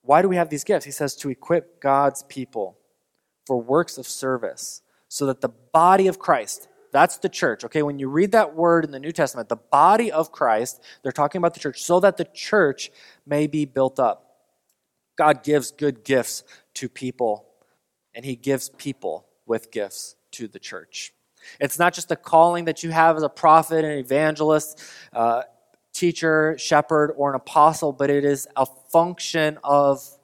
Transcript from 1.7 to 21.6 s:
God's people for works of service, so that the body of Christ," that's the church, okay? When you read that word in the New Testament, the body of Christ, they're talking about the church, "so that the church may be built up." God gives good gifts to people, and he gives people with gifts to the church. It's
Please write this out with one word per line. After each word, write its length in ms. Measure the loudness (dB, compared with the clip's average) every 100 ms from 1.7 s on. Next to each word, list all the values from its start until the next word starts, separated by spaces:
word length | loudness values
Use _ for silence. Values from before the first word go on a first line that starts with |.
| _
God's 420 | 0 2 2 -2
people 560 | -14 -14 -12 -8 -10 _ _ _ _ _ _ _
for 160 | -6 -6
works 380 | 0 0 0 -8
of 80 | -14
service, 760 | -8 -6 -4 -6 -10 -16 -16 _ _ _
so 180 | -6 -4
that 160 | -4
the 80 | -6
body 560 | -8 _ 4 6 6 4
of 120 | -2
Christ," 500 | 0 -2 -2 -12 -16 _ _
that's 260 | 2 2 0
the 100 | -8
church, 360 | -4 -4 -4
okay? 180 | -6 -4
When 160 | -4 -4
you 100 | -6
read 240 | -2 2
that 220 | 2 0
word 320 | 0 2 2 0
in 60 |
the 80 | -8
New 120 | -12
Testament, 380 | -2 -2 -2 -6
the 60 | -6
body 540 | _ 4 6 4 0
of 220 | -2 -4
Christ, 480 | -2 0 0 -2 -8 -20 -12
they're 100 | -10
talking 280 | -2 -2 0
about 140 | -2
the 60 | -2
church, 220 | -10 -10
"so 180 | 0 4
that 160 | 4 0
the 80 |
church 680 | -8 -10 -2 0 0 -2 -12 _ -20 _ -6
may 200 | -4 -2
be 180 | -2
built 340 | -4 -2 -2 0
up." 240 | -2 -2 _ _ _ _ _ _ _ _ _ 0
God 260 | 2 2
gives 280 | 0 -2 -2
good 340 | -6 -6 -6
gifts 400 | -2 0 0 -8 _ -20 _
to 160 | -14 -12
people, 560 | -10 -12 -4 -4 -4 _ _ _ _ _ _ _
and 100 | -18
he 120 | -12 -10
gives 320 | -4 -4 -4
people 580 | _ -14 -10 -10 -10 _ _ _
with 240 | -6 -6
gifts 440 | -10 -10 -10 -18 _ _
to 140 | -16 -16
the 120 | -16
church. 560 | -18 -18 -18 -18 -18 _ _ _ -20
It's 200 | -8